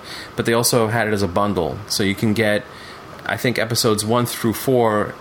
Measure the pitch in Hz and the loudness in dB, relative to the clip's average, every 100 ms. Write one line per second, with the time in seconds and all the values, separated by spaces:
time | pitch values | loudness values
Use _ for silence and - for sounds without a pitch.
0 | - - - - 113 117 120 123 110 117 | -6 -14 -12 -4 2 2 4 2 2 2
1 | 107 107 98 92 101 90 78 95 - - | 0 0 0 2 0 0 -2 -4 -6 0
2 | 98 98 113 107 107 104 - - - - | 0 2 0 2 2 0 -4 -16 -16 -18
3 | - - - 110 127 113 110 117 117 104 | -18 -14 -6 -2 0 0 -2 0 2 2
4 | 104 120 120 - 117 101 - 127 113 107 | 2 2 0 -2 -2 0 2 4 4 2
5 | - - | -2 -2